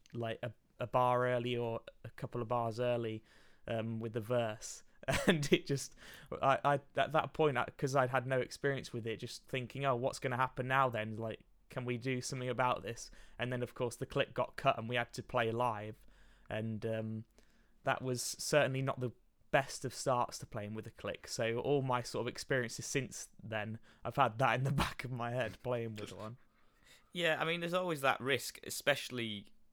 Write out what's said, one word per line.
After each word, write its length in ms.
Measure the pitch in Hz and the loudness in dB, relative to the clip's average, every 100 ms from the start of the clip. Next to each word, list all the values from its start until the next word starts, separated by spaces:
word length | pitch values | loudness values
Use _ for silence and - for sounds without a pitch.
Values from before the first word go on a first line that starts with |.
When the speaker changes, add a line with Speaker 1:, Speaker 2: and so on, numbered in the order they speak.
| - | -12
Speaker 1:
like, 240 | 127 113 113 | -6 -4 -4
a, 80 | 117 - _ - | -6 -10 _ -8
a 60 | 120 | 0
bar 420 | 127 123 123 123 | 4 6 6 4
early 280 | 123 120 120 | 2 0 0
or 240 | 117 113 - - | 0 -4 -6 -14
a 60 | 120 | -14
couple 300 | - 131 120 | -10 -6 -4
of 80 | 117 | 0
bars 320 | 120 117 110 | 2 2 2
early, 420 | 123 120 117 110 - - - - - | 2 2 0 -4 -8 -20 -20 -12 -4
um, 320 | 113 110 113 | -2 -2 -2
with 140 | 113 | -2
the 60 | 117 | -4
verse. 600 | 107 123 113 107 - - - - - | 0 2 2 -2 -10 -12 -16 -8 -2
<laughs> 200 | - - | 4 6
And 200 | 170 143 | 6 6
it 140 | 175 - | 4 4
just, 280 | 139 - - - - - - | -4 -4 -14 -18 -16 -10 2
I, 160 | 135 135 | 4 6
I, 100 | 139 143 - - | 4 2 0 0
at 160 | 135 | 2
that 220 | 151 - | 2 0
point, 240 | - 156 123 | 2 2 4
I, 80 | 117 - | 0 -2
'cause 180 | 143 | 0
I'd 140 | 139 127 | 4 4
had 160 | 131 123 | 2 2
no 120 | 131 | 0
experience 520 | 127 - 139 135 - | 0 -2 -2 -2 -4
with 120 | 123 113 | -6 -6
it, 120 | 110 | -6
just 220 | 120 - - | -8 -12 -6
thinking, 360 | 131 123 131 | -6 -6 -2
"Oh, 100 | 139 | 0
what's 240 | 123 127 - | 2 0 -2
gonna 180 | 135 120 | -2 0
happen 280 | 131 - 127 | 0 0 2
now 200 | 135 131 | 4 4
then? 280 | 113 110 110 | 2 -4 -4
Like, 240 | 113 - - - - | -6 -8 -14 -20 -12
can 160 | - | -6
we 140 | 123 123 | -4 -2
do 240 | 123 127 | -2 -2
something 260 | - 135 127 | -2 -4 -2
about 340 | 120 127 - | 2 2 2
this?" 280 | 92 117 - - - - | -2 -8 -12 -16 -14 -6
And 140 | 123 | -4
then, 100 | 123 | -2
of 120 | 120 | -4
course, 220 | - 123 - | -2 -4 -4
the 100 | - | -4
click 260 | 139 139 | 0 0
got 240 | - 123 - | 0 -2 0
cut 220 | 135 - | 2 2
and 100 | 113 | 2
we 80 | 123 | -2
had 160 | 120 | -2
to 100 | - | -4
play 280 | - 123 117 | -2 0 2
live. 440 | 113 123 107 107 110 - - - - - | 2 0 0 -6 -12 -18 -20 -20 -20 -6
And, 380 | 110 110 107 113 | -4 -2 -2 -2
um, 380 | 110 110 110 110 _ - - _ - | -2 -2 -6 -10 _ -20 -20 _ -8
that 160 | 135 131 | -2 -2
was 220 | 131 127 - - | -2 -2 -4 -6
certainly 420 | - 151 131 135 | 2 4 4 2
not 200 | 135 - | -2 -2
the 100 | 123 - _ _ _ | -4 -6 _ _ _
best 340 | 147 135 - | 0 2 -4
of 80 | 131 | -6
starts 440 | - - 123 120 - | -4 0 2 2 -4
to 80 | - | -10
playing 260 | 117 104 | -8 -8
with 140 | 110 110 | -8 -10
a 40 | |
click. 340 | - 101 - - | -8 -6 -6 -6
So 300 | - 117 117 | -2 0 2
all 240 | - 143 | 2 2
my 180 | 131 123 | 2 0
sort 200 | 120 120 | 0 -4
of 60 | 113 | -2
experiences 580 | - - 135 117 - - | -4 0 0 0 -4 -4
since 420 | 143 127 - - - | -2 -2 -6 -14 -14
then, 360 | 104 110 107 110 - - | -6 -4 -4 -8 -12 -12
I've 120 | - 120 | -4 2
had 220 | 127 110 | 2 4
that 160 | 131 | 4
in 100 | 120 | 4
the 80 | 135 | 2
<laughs> 120 | 135 - | 2 2
back 180 | - | -2
of 60 | 123 | -6
my 180 | 127 117 | -4 -2
head 260 | 123 113 92 | -2 -2 -4
playing 340 | - 123 117 107 | -2 -2 -2 -6
with 200 | 104 92 | -10 -10
one. 200 | 107 120 - _ - _ - - _ | -12 -12 -20 _ -20 _ -20 -20 _
Speaker 2:
Yeah, 240 | 180 170 151 | 0 2 2
I 60 | |
mean, 160 | 160 170 | 2 0
there's 140 | 170 | 0
always 260 | 180 185 156 | 0 0 2
that 200 | 135 - | 2 2
risk, 380 | 123 131 - - | 2 0 -2 -10
especially 840 | - - - 139 - 123 113 104 - - - | -10 -4 0 0 -2 -6 -4 -6 -10 -20 -20